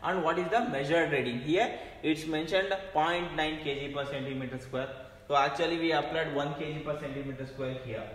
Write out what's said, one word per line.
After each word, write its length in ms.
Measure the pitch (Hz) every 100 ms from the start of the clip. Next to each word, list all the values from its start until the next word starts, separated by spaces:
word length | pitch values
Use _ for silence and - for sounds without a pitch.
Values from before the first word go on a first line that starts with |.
And 180 | 156 185
what 160 | 160 175
is 120 | 175
the 100 | 220 240
measured 460 | 135 143 170 156
reading? 260 | 143 123 120
Here 400 | 143 175 233 - - -
it's 220 | 156 151 156
mentioned 500 | 156 160 190 196 196 -
point 440 | 160 160 175 175 156
nine 240 | 156 156
K 160 | 151 139
G 140 | 139
per 120 | 139 139
centimeter 540 | 139 135 131 127 127
square. 300 | - 127 135 - - - -
So 80 | 143
actually 420 | 143 147 165 170
we 120 | 165
applied 420 | 151 139 160 156 143
one 200 | 147 156
K 180 | 151
G 60 | 151
per 200 | 147 147
centimeter 480 | 143 135 135 131 131
square 300 | - 131 131 123
here 180 | 110 -